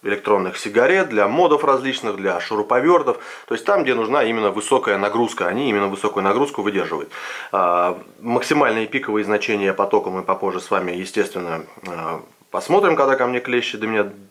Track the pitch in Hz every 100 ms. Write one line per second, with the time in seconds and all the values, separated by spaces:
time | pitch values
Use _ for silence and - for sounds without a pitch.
0 | 104 101 - 101 92 92 113 104 131 190
1 | 170 107 104 135 175 147 147 131 135 127
2 | 117 98 95 87 - 107 104 123 147 175
3 | - 110 - - - 117 - 202 127 117
4 | 113 139 113 113 104 98 - 131 - 98
5 | 104 110 113 - 90 104 139 104 101 98
6 | 104 104 98 98 143 - 104 98 82 78
7 | 71 - - - - 98 87 87 87 87
8 | - - 117 120 - 147 131 110 110 135
9 | - 107 101 104 - 104 98 95 98 104
10 | 92 92 92 95 98 90 - 98 90 87
11 | 95 110 95 95 87 82 80 - 92 87
12 | 80 80 - _ _ - - 185 196 156
13 | 135 131 123 123 123 123 117 107 110 110
14 | 101 101 -